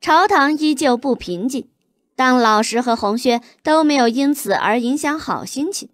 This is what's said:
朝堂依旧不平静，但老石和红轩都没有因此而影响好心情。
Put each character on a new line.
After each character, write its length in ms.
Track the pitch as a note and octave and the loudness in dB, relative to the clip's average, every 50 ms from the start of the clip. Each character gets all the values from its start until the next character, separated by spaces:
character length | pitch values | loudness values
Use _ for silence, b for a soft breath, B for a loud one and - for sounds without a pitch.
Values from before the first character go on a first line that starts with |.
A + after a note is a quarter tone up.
朝 260 | - - D#4 D#4+ F#4 G#4 | -2 2 4 4 4 4
堂 300 | G#4 E4 C#4 C#4+ D#4 D4 | 4 2 2 2 0 0
依 160 | D4+ D4+ D4+ | 0 0 0
旧 240 | - D#4+ C#4+ B3 A#3+ | 0 0 0 0 0
不 180 | - C#4 A#3+ | -2 -4 -4
平 320 | - - - F3 E3+ G3 C4 | -4 -6 -8 -8 -6 -6 -6
静， 220 | B3+ C4 - _ _ _ _ _ _ _ _ _ _ - | -6 -6 -10 _ _ _ _ _ _ _ _ _ _ -2
但 200 | B3+ B3+ B3+ B3 | 2 2 4 4
老 240 | A#3 A3 G#3+ G#3+ | 4 4 4 2
石 200 | A3 A3 A3 A#3 | 2 0 -2 -2
和 120 | A#3+ B3 A3+ A#3 | 0 0 -2 -2
红 200 | - G3+ G#3 A#3 | -2 -2 -4 -2
轩 240 | - B3+ A#3 A#3+ B3 B B B B | 0 0 0 -2 -2 B B B B
都 180 | - D#4 D#4 | 0 2 2
没 140 | D#4+ D4+ D4 | 4 2 2
有 140 | C#4 B3+ A#3 | 2 2 2
因 240 | A3+ B3+ C#4 C#4 D4 | 2 0 0 0 0
此 180 | C#4 - G3+ | -2 -2 -4
而 260 | F#3+ - - G3 G#3 B3 | -2 -2 0 0 0 0
影 200 | A#3 A#3+ C4 D4+ | 0 -2 -2 -2
响 200 | - D4 D4 D#4+ | -2 -4 -4 -6
好 280 | D#4 - F#3+ C3 - | -6 -8 -8 -8 -8
心 260 | F#3 - C4 C#4+ F4 | -10 -8 -6 -6 -6
情。 160 | G4 - - - | -6 -8 -12 -14